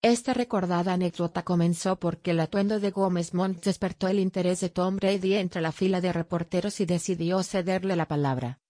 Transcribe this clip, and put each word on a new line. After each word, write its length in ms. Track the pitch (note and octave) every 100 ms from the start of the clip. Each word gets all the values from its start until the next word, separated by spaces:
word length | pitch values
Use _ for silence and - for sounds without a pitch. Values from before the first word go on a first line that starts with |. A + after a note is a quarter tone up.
Esta 320 | - A#3+ -
recordada 600 | B3+ A#3+ G#3 F3+ F3 F3
anécdota 500 | F3+ F3+ - E3+ F3
comenzó 560 | E3 F3 E3+ E3 F#3+ F#3
porque 320 | E3+ D#3+ -
el 80 | E3
atuendo 400 | D#3+ G3+ G3+ G#3+
de 120 | G3+
Gómez 420 | G3 F#3+ F3+ E3+
Montt 300 | F3+ F#3+ F3+ -
despertó 420 | F3+ F#3+ - F#3+
el 120 | G3
interés 420 | F#3+ F#3+ F3+ F3+
de 80 | F#3
Tom 280 | F3 F3+ F#3+
Brady 360 | G3 G3+ F#3+
entre 280 | G3+ F#3 F#3
la 100 | D#3+
fila 300 | D#3 F#3+ F#3
de 120 | F3+
reporteros 680 | F3 E3 F3 E3+ F3+ G3+ -
y 60 | F#3
decidió 560 | F3 - F3 E3 F#3
cederle 520 | F#3 G3 F3+ F#3+ F#3+ F3+
la 120 | D#3
palabra. 520 | D3 C#3+ C3 B2+ B2+ _